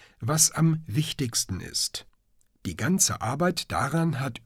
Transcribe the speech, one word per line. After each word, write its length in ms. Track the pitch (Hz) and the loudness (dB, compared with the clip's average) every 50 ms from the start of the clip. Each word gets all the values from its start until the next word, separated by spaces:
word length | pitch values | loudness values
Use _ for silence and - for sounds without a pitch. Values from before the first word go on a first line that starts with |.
| - - _ _ | -20 -20 _ _
was 320 | - 117 151 156 - - | -2 0 4 4 4 4
am 320 | - - 156 160 160 160 - | 4 4 4 4 4 2 -2
wichtigsten 760 | - 104 143 156 - - - 139 117 - - - - 95 90 | -2 -2 -2 0 -2 -4 -4 -4 -2 -2 -4 -4 -2 -6 -8
ist. 440 | 87 - - - - - - - - - _ _ _ _ _ _ _ _ _ _ _ | -8 -6 -4 -4 -4 -4 -4 -10 -14 -14 _ _ _ _ _ _ _ _ _ _ _
Die 100 | 95 80 | -8 -6
ganze 440 | - 104 147 185 190 - - - - | -2 0 0 2 4 2 2 2 -2
Arbeit 500 | - 110 131 147 175 180 180 - - - | -2 -2 0 2 0 0 0 -2 -6 -2
daran 480 | - 82 117 139 156 165 165 170 156 120 | -2 -2 0 0 2 2 2 2 0 0
hat 220 | 135 139 113 - - | -4 -4 -6 -8 -6